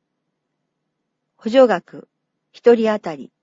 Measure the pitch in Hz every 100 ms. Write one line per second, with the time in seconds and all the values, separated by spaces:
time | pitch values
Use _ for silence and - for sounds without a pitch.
0 | _ _ _ _ _ _ _ _ _ _
1 | _ _ _ _ 220 254 247 180 - 139
2 | - _ _ _ _ - 240 233 220 214
3 | - 147 117 _